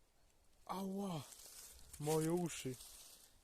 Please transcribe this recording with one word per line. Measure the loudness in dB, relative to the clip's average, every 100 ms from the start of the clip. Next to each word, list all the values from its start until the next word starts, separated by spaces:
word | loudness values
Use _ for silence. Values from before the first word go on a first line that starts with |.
| _ _ -20 _ -20 -16 -6
Ała! | -4 -2 0 0 0 -4 -10 -14 -14 -14 -14 -14 -2
Moje | 4 6 6
uszy. | 6 4 0 -2 -4 -8 -14 -16 -18 -20 -20